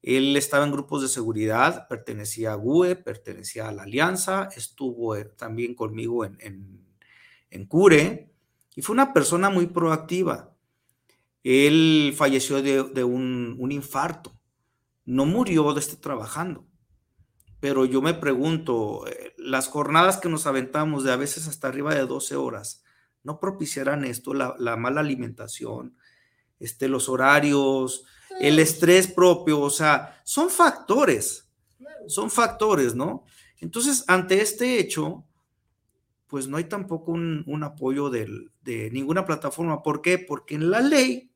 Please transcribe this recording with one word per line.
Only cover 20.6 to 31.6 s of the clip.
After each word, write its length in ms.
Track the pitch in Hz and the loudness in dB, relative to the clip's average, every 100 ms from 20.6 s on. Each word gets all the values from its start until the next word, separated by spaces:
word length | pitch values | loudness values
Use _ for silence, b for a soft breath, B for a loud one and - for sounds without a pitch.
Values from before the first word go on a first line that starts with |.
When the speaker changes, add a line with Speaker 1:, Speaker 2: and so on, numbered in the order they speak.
| 127 151 156 147 | -2 -2 -2 0
Speaker 1:
de 80 | 131 | 0
a 40 | 127 | 0
veces 300 | 139 - 160 | -2 -6 -10
hasta 220 | - 135 | -8 -8
arriba 260 | 135 147 | -4 -2
de 120 | 151 131 | -2 -2
doce 280 | 139 - | -4 -6
horas, 480 | 139 131 107 107 - _ _ _ _ | -4 -6 -8 -12 -16 _ _ _ _
¿no 160 | 139 156 | -14 -6
propiciarán 680 | 190 190 147 139 135 147 | -6 -6 -8 -4 -2 -2
esto, 300 | 135 113 - | -4 -6 -6
la, 220 | 139 127 131 | -4 -4 -4
la 180 | 120 113 | -4 -2
mala 240 | 120 147 | -2 -2
alimentación, 960 | 147 127 117 110 110 - 120 117 123 _ _ _ _ _ _ _ | -2 -4 -8 -12 -14 -12 -10 -12 -14 _ _ _ _ _ _ _
este, 300 | 117 - 135 | -16 -6 -2
los 200 | 135 - | -2 -2
horarios, 960 | 127 131 147 147 143 135 135 131 - B B B 381 | 2 6 6 4 2 2 0 -2 -6 B B B -2
el 160 | 143 | 4
Speaker 2:
Claro. 80 | 156 | 6
Speaker 1:
estrés 440 | 160 160 170 185 185 | 4 4 6 6 4
propio? 520 | - 180 170 160 151 | 4 6 6 2 0
O 100 | 143 | 0
sea, 500 | 143 156 139 - - | 2 4 2 0 -16
son 240 | - 277 349 | -6 -2 0
factores, 1000 | - 330 - - 233 254 113 - - _ _ | 4 4 4 0 4 4 2 -2 -8 _ _